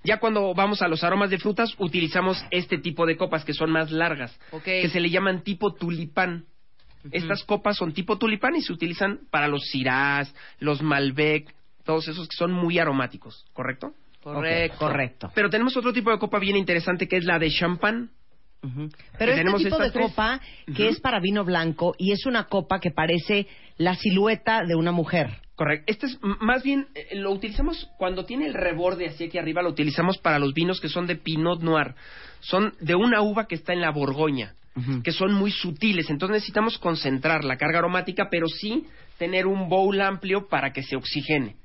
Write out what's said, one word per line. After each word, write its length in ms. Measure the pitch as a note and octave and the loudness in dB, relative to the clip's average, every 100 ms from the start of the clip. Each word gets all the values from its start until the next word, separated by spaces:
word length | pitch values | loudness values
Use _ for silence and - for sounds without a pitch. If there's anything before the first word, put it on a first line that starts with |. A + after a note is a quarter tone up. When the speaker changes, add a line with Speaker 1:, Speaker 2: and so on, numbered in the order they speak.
Speaker 1:
Ya 140 | E3+ G#3+ | 2 2
cuando 360 | A3+ G#3+ G3 F3+ | 4 2 2 2
vamos 260 | G3+ G3+ | 2 2
a 60 | F3+ | 0
los 160 | D#3 | 2
aromas 260 | E3+ G3 G3+ | 2 4 2
de 80 | F#3 | 2
frutas, 360 | G#3+ G#3 A#3 - | 0 0 -2 0
utilizamos 680 | F#3 F3 E3 F#3 F#3 F#3 - | -2 0 0 2 2 0 -2
este 300 | F3+ F3 E3+ | -2 0 -2
tipo 260 | F3 D3+ E3 | -2 0 2
de 120 | D#3+ | 2
copas 280 | F#3 D#3+ D3+ | 0 -2 -2
que 80 | |
son 160 | D3 D#3+ | -2 2
más 200 | D#3+ D#3 | 2 2
largas, 440 | D#3+ E3+ C#3+ A#2+ - - | 0 0 -2 -8 -12 -16
Speaker 2:
Ok. 120 | D#3+ | -10
Speaker 1:
que 260 | F#3 F#3 F3 | -2 0 2
se 100 | F3+ | 2
le 100 | E3+ | 2
llaman 320 | F3+ F#3+ F#3 | 2 2 0
tipo 300 | G3+ F#3+ G#3 - | -4 0 0 0
tulipán. 680 | E3+ E3 D#3+ - F3+ E3+ - - - - - - | -4 -4 -2 -2 -2 -2 -12 -20 -20 -20 -20 -20
Speaker 2:
Ujú. 60 | D3 | -8
Speaker 1:
Estas 320 | E3 E3 - | -6 -4 -4
copas 340 | - G#3 G#3 G3+ | 0 0 0 0
son 160 | F3 | -2
tipo 240 | D#3 F3+ G#3+ | -4 -2 0
tulipán 360 | A3+ G#3+ B3+ E4 | 0 2 0 0
y 60 | |
se 120 | - | -4
utilizan 460 | E3 E3 E3+ G3 G#3 - | -4 -6 -2 -2 -2 -4
para 160 | D3+ D3 | 0 0
los 160 | C#3+ - | -2 -2
sirás, 640 | C#3 B2+ C3 C#3+ C#3+ C#3 - - - | -2 0 2 2 0 -2 -10 -20 -6
los 220 | D3 C#3+ | -2 0
Malbec, 720 | D#3 C#3+ C#3 C3 D3+ D3+ D3+ - - - - | 2 2 2 2 2 2 -2 -20 -20 -10 -2
todos 220 | D#3+ D#3+ | -2 -2
esos 200 | E3 D#3+ | -8 -10
que 80 | - | -2
son 160 | F3 | 0
muy 260 | F3+ E3+ E3+ | 2 2 2
aromáticos, 680 | D#3+ C3+ B2 - A2+ - - | 2 0 -2 -6 -18 -20 -16
¿correcto? 400 | - B2+ C3 D4 - - - | -8 -6 -6 -10 -14 -20 -18
Speaker 2:
Correcto. 500 | D3 D3+ D#3+ E3 E3 - | -10 -4 -2 0 0 0
Speaker 3:
Ok, 40 | |
correcto. 520 | D3+ C#3 B2+ - - | 0 0 -2 -6 -4
Speaker 1:
Pero 160 | - G#3 | 0 2
tenemos 260 | G#3+ B3 C4 | 2 2 2
otro 160 | A#3+ | 0
tipo 180 | A#3+ A3 | 0 2
de 80 | G#3+ | 0
copa 180 | G#3+ G#3 | 0 0
bien 160 | F#3+ G3+ | 2 0
interesante 520 | F3+ E3+ E3+ F3+ F3 | 2 0 0 -2 0
que 100 | F3+ | 0
es 80 | E3+ | 2
la 140 | E3+ | 2
de 100 | D#3+ | 2
champán. 600 | D3 E3+ F3+ G#3 A#3 A#3+ - - - - - | 2 0 0 0 -2 -8 -14 -20 -20 -20 -14
Speaker 3:
Ujú. 260 | C3+ B2+ D3+ | -10 -8 -10
Speaker 1:
Que 140 | - - - | -12 -18 -2
Speaker 3:
Pero 140 | A3+ | 2
este 100 | C#4 | 4
Speaker 1:
tenemos 220 | F3 G3+ | 2 2
Speaker 3:
tipo 120 | G3 D#4+ | 2 2
Speaker 1:
estas 120 | C#4 | 0
Speaker 3:
de 40 | A#3+ | 0
Speaker 1:
tres. 100 | A#3 | 0
Speaker 3:
copa, 280 | - A3 C4+ - - - | 0 0 -2 -8 -16 -8
que 160 | C#3 | 0
Speaker 1:
Ujú. 80 | G#3+ | 2
Speaker 3:
es 80 | - | 2
para 200 | - A3 | 0 0
vino 240 | F#3 G#3 | 0 0
blanco 520 | F3+ F3 E3 D3+ F3 - | 2 2 0 0 0 2
y 140 | F#3 | 0
es 160 | G3+ C4+ | 0 0
una 160 | A#3 | 0
copa 360 | - G3 E3 F#3+ | 0 -2 0 -2
que 120 | F3 | 0
parece 560 | D#3 D#3+ E3+ - G#3 G3+ - - - | 0 2 0 2 0 0 -12 -20 0
la 180 | E3+ F#3 | 0 2
silueta 680 | G#3+ F#3+ G#3 A3 - A3+ | 2 4 4 2 2 2
de 120 | E3+ E3 | 2 2
una 160 | E3+ | 2
mujer. 400 | F3 D#3 F3 B2+ - - - | 0 2 0 0 -6 -14 -4
Speaker 1:
Correcto. 300 | D3+ D#3 F3+ | -2 0 -2
Este 180 | A3 C4+ | -4 -4
es, 140 | B3+ | -4
m-, 120 | G3+ G3+ | -4 0
más 220 | A3 C4 | 2 2
bien, 240 | C4+ C#4 C#4 | 2 -2 -2
eh, 220 | - - G3+ | -12 -10 -6
lo 160 | G3 | -2
utilizamos 580 | G3 G#3+ A#3 D4 E4 - - | -2 -2 0 0 -2 -10 -4
cuando 280 | F#3 F#3 F3+ | -2 -2 -4
tiene 200 | B3 D4+ | -4 -2
el 80 | |
reborde 540 | G#3+ F3+ E3 F3+ F#3 E3+ | 0 -2 0 0 0 -6
hacia 160 | D3 E3+ | -6 -6
aquí 140 | F3+ | -4
arriba, 240 | D#3+ E3 | -2 0
lo 60 | F3 | 0
utilizamos 500 | D3+ D3+ C#3+ F3 F#3+ | 0 0 2 0 2
para 180 | E3+ D3 | 2 2
los 160 | C#3 | 2
vinos 260 | C#3+ E3+ F#3 | 2 0 -2
que 100 | D#3+ | -4
son 180 | F3 F3 | -4 -2
de 80 | F3 | -4
Pinot 460 | - D#3 E3 F3 | -2 0 0 0
Noir. 320 | E3 D#3+ C3+ C3 - - - - | 2 2 0 -8 -18 -18 -18 -16
Son 340 | - F#3 G#3 - | -2 0 0 -2
de 140 | D#3+ | 0
una 280 | F3 A#3+ G#3+ | 4 4 4
uva 240 | G#3+ G#3 G#3+ | 2 0 -4
que 80 | E3 | -6
está 180 | - | -2
en 80 | F3+ | 0
la 80 | E3 | 0
Borgoña, 640 | D3 C#3 C3+ D#3 C3+ G#2 - - - | 0 0 2 0 0 -4 -12 -12 -6
Speaker 3:
Ujú. 260 | B2 C3 | -2 -2
Speaker 1:
que 100 | A#2 | -2
son 220 | - F#3+ | 0 2
muy 160 | G3+ G3+ | 4 2
sutiles. 600 | - F3 D3 A3 F3+ D#3 | 0 -6 0 0 2 0
Entonces 220 | D3 F#3+ G#3+ | -2 0 0
necesitamos 420 | G#3 G#3 A3 A3+ | 0 0 0 0
concentrar 640 | F3+ D#3+ C#3 C3+ D#3 D#3+ | -2 0 0 0 2 0
la 140 | C#3 B2+ | 0 -2
carga 220 | D3 E3 | 2 2
aromática, 480 | F3 F3+ F3+ F#3 G3+ | 2 0 -2 -2 0
pero 180 | F3 E3 | 0 -2
sí 380 | - G#3 B3 - - - - | -4 -4 -4 -6 -18 -20 -6
tener 300 | F3 F#3 F#3+ | -2 0 2
un 200 | G3 F3+ | 0 2
bowl 320 | F#3 F#3+ G3 | 2 4 2
amplio 480 | G3 G3 F#3+ G3 G3 | 0 0 -2 -2 0
para 240 | D3 C3+ | -2 -2
que 100 | C3+ | -4
se 120 | C3 C3+ | -6 -6
oxigene. 600 | - D3+ C#3 D3+ A2+ - | -4 -6 0 0 0 -8